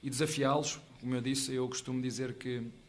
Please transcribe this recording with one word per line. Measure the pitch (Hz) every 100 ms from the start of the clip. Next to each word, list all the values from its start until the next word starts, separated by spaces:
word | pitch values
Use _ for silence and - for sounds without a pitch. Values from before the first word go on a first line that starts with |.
e | 139
desafiá-los. | 120 - - 135 143 147 - - -
Como | 123
eu | 127
disse, | 123 135 -
eu | 131 127
costumo | - - 127
dizer | 127 117 127
que | 120 127 123 117 -